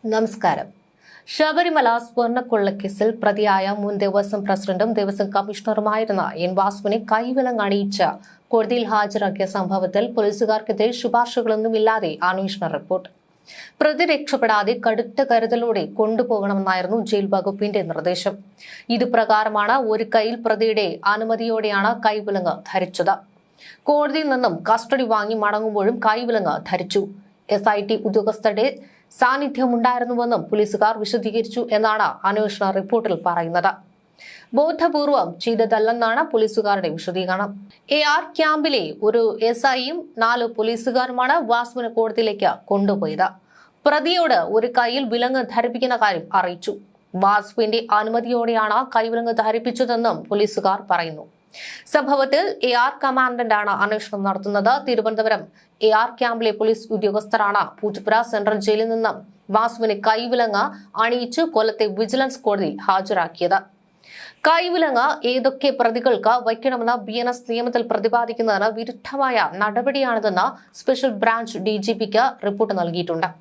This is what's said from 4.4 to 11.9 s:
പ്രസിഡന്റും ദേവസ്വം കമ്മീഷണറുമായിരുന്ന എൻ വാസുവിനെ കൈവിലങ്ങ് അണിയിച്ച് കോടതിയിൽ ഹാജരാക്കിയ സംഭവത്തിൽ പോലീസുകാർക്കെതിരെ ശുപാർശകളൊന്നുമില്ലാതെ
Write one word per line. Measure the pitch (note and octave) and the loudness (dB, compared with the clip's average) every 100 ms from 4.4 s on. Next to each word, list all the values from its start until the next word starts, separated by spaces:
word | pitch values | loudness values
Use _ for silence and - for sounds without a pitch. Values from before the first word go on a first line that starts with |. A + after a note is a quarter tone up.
| G3+ | -2
പ്രസിഡന്റും | F#3+ G3 F#3 G#3+ G#3+ | -2 -2 -2 0 0
ദേവസ്വം | G3+ G3+ G3+ G3+ | -2 -2 -2 -2
കമ്മീഷണറുമായിരുന്ന | G3 G3+ - G#3+ G#3+ G#3+ A3 F#3+ D#3+ D#3+ F3+ | -4 -6 -2 0 0 -2 0 0 -2 -2 -2
എൻ | F#3 | 0
വാസുവിനെ | G3 G3+ G3+ A3 G3+ | 0 0 -2 -2 0
കൈവിലങ്ങ് | A3 A#3+ C4 B3+ A#3 G3+ | -2 0 0 0 0 0
അണിയിച്ച് | G3+ G3+ G3 E3+ - - - _ | 0 -2 0 0 0 -14 -20 _
കോടതിയിൽ | A#3 G#3+ B3 G#3+ | 0 0 -2 0
ഹാജരാക്കിയ | G#3+ G#3 G3+ G3 F#3+ F#3+ | 0 0 0 -2 -2 -4
സംഭവത്തിൽ | G3+ F#3 F#3+ F#3 G3 A#3+ A#3+ | -2 -2 -2 0 0 0 0
പോലീസുകാർക്കെതിരെ | G#3 G#3 A3 G#3+ A3 G3+ G#3+ A#3+ | 0 2 0 0 -2 0 0 0
ശുപാർശകളൊന്നുമില്ലാതെ | A#3+ A#3 A#3+ B3 A3 G#3+ A3+ A3 A3 | 0 2 0 -2 0 0 0 2 2